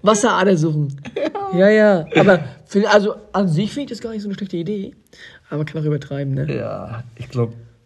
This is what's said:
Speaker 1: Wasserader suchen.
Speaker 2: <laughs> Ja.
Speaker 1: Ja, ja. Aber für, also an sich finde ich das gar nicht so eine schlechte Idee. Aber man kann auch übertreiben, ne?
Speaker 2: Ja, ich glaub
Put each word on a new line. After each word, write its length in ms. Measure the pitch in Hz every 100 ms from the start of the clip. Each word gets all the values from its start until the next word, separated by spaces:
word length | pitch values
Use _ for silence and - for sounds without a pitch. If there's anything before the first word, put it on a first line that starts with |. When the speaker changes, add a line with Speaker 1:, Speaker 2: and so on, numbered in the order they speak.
Speaker 1:
Wasserader 540 | 196 214 240 180 190 180
suchen. 400 | 160 151 143 -
Speaker 2:
<laughs> 160 | - 233 302 392 392
Ja. 60 | 180
Speaker 1:
Ja, 100 | 196
ja. 380 | 214 214 185 156 156
Aber 240 | 196 175 151 -
für, 240 | _ 202 208
also 280 | 202 202 - -
an 160 | 185 196
sich 220 | 156 208
finde 100 | 285 285
ich 60 | 226
das 20 |
gar 120 | 226
nicht 100 | 226
so 60 | 202
eine 80 | 190
schlechte 200 | 196 175
Idee. 380 | 170 208 196 - _ - - - _
Aber 80 | 147
man 80 | 151
kann 160 | 160
auch 20 |
übertreiben, 480 | 151 151 - 139 139
ne? 140 | 139 147 131
Speaker 2:
Ja, 460 | 107 98 - 113 - -
ich 120 | -
glaub 240 | 123 117 - - _